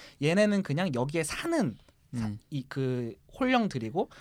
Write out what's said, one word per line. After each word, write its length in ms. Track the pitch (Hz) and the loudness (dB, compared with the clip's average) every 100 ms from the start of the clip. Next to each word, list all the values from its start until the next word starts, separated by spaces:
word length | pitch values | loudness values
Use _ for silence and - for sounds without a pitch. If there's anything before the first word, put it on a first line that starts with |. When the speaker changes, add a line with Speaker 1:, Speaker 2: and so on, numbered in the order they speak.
| - - | -16 -2
Speaker 1:
얘네는 400 | 143 180 214 202 | 2 4 4 2
그냥 300 | 190 147 185 | 0 0 0
여기에 300 | 120 131 165 | 0 0 -2
사는 540 | 151 - 330 330 165 98 - _ _ | -2 -4 0 2 0 -2 -18 _ _
사-, 140 | 123 110 | -4 -4
Speaker 2:
음. 100 | 104 _ | -6 _
Speaker 1:
이 140 | 147 123 | -8 -6
그 480 | 139 131 127 120 - - - | -4 -2 -2 -4 -10 -20 -2
홀령들이고 720 | 254 254 214 127 110 151 262 - | 2 4 2 -2 -4 -4 -4 -8